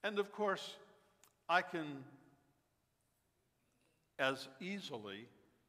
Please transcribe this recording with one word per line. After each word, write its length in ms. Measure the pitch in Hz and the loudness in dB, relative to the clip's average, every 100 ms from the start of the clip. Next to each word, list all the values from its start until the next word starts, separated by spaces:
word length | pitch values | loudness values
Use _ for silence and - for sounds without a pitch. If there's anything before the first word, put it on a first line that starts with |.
And 160 | 202 208 | 0 2
of 120 | 202 | 0
course, 420 | - 208 190 - - - - _ _ - _ - | 2 2 2 -2 -12 -18 -20 _ _ -20 _ 4
I 140 | 175 | 4
can 420 | 185 175 151 139 135 - - - _ _ _ _ _ _ _ _ _ _ _ _ _ _ _ _ _ - | 6 -2 -2 -6 -10 -18 -20 -20 _ _ _ _ _ _ _ _ _ _ _ _ _ _ _ _ _ 2
as 280 | 135 135 - - | 2 2 -6 -8
easily 680 | 180 202 - 123 104 98 120 - _ _ | -6 -6 -6 -8 -8 -10 -12 -20 _ _